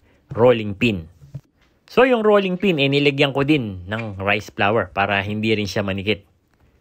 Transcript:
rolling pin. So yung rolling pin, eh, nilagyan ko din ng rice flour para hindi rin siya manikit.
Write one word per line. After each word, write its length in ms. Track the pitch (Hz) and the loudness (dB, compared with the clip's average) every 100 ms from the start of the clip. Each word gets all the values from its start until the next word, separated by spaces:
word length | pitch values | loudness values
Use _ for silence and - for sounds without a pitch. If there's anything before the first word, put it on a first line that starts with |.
| _ _ - | _ _ -10
rolling 400 | - 123 120 107 | 2 4 4 0
pin. 320 | 98 123 98 80 - - - - _ _ _ - | -2 -2 -2 -6 -18 -18 -18 -20 _ _ _ -4
So 160 | - | 2
yung 240 | 262 240 214 | 4 4 4
rolling 320 | 208 190 180 | 2 2 0
pin, 240 | 202 160 | 0 2
eh, 80 | 139 | 2
nilagyan 400 | 143 143 139 143 | 2 2 2 0
ko 160 | 131 139 | 0 2
din 400 | 151 110 92 90 | 2 0 -8 -8
ng 320 | 110 113 98 | -8 -8 -6
rice 320 | 98 107 - | -2 -2 -4
flour 400 | - 101 113 87 | -2 0 0 -2
para 320 | - 98 101 | -2 -2 -2
hindi 320 | 98 107 110 | -2 -4 -2
rin 160 | 107 101 | -2 -2
siya 160 | - 101 | -4 -4
manikit. 400 | 95 95 101 - _ _ _ _ _ | -4 -4 -6 -8 _ _ _ _ _